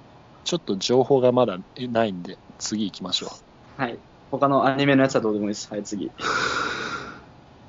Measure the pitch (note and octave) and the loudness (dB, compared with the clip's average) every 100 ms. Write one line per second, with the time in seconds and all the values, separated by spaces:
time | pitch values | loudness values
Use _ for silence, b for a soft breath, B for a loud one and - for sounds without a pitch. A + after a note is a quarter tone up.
0 | - - - - - F3 - G2 - B2+ | -20 -20 -20 -12 -4 -4 -2 -2 2 4
1 | B2+ C3+ B2 B2 A2+ F#2 - - B2 A2+ | 4 4 4 4 2 -2 -10 -12 -4 0
2 | A2 F2+ F2 - - - - G#2+ G2 - | 0 -2 -10 -16 -20 -12 -6 -4 -4 -8
3 | F2+ - G2 - - - - - A#2+ - | -6 -6 -6 -14 -20 -20 -16 -8 -6 -8
4 | - - - C#3 C#3 C3+ C3 C3+ C#3+ C3+ | -16 -20 -6 0 4 4 4 4 4 6
5 | C3+ C3+ A2 G#2 G#2 G#2 - G#2 G#2 G2+ | 4 2 0 0 -2 -4 -6 -8 -6 -6
6 | C#2+ - B B B B B B B B | -8 -6 B B B B B B B B
7 | B B B - - - | B B B -20 -20 -20